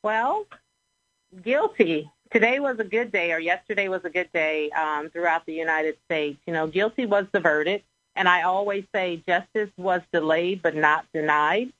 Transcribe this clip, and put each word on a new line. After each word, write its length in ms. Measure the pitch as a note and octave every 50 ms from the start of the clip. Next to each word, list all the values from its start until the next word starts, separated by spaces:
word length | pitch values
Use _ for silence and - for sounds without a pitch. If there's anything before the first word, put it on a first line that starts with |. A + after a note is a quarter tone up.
| -
Well, 440 | G#3+ A3 A3 A#3 C4+ F#4 G#4+ G#4 _ - _ _ _ _ _ _ _ _ _ _ _ _ _ _ _ - F#3
guilty. 680 | F3+ A3+ C4 D4 A4 G#4+ - - G#3 E3 D#3+ D3+ D#3 D3+ _ _ _ _
Today 280 | - A3+ G#3+ A#3 B3+ C#4
was 200 | C#4+ C#4 B3+ A3
a 60 | A3
good 260 | F#3 G3+ A3+ A#3+ A3
day, 200 | G3+ F#3+ E3+ E3+
or 80 | E3 E3
yesterday 480 | E3 E3+ F3+ F3+ _ - G#3+ G3+ G3
was 160 | F#3+ F#3 F3+ -
a 60 | E3+
good 220 | D3+ F3+ F3+ - -
day, 360 | E3+ D#3 D#3 D#3 D#3 D3+ D3
um, 380 | - D#3 D#3+ D#3 D3+ D3 D3+ E3
throughout 360 | _ E3+ F3 E3+ D#3+ E3 -
the 80 | - D#3+
United 440 | D#3+ D#3+ E3 D#3+ D#3 D#3 D#3 D3+ _ _
States. 340 | _ E3+ D#3 D3+ D3 C#3+ _ _
You 80 | - E3+
know, 140 | D#3+ D#3
guilty 380 | D#3+ D3+ F#3+ G3+ A3+ - - B3+
was 200 | G#3 G3+ G3+ G3 G3 -
the 80 | G3+
verdict, 440 | E3+ E3 D3+ D3+ D3 E3+ G3+ G3 _ _ _ _ _ _ _
and 140 | - F#3+ F3+
I 140 | F3+ F3 E3
always 420 | F3+ F#3 G3 G3+ G3+ G3+ G3+ G3 _ -
say 260 | G3+ F#3 F3+ E3+ E3 -
justice 420 | - F3 F3+ F#3+ _ _ A3 G#3+ G3+ _
was 260 | - F3+ F#3+ F3+ F3 E3+ _ -
delayed 480 | E3 D#3 D#3 D#3+ E3 F3 F#3 G3+ F#3
but 120 | - E3 D#3
not 320 | D#3 D3+ D3+ D3+ D#3+ - _ -
denied. 600 | D#3+ D3+ D3+ D3 D3+ D3+ D#3 F3 G#3+ B3+ B3+ _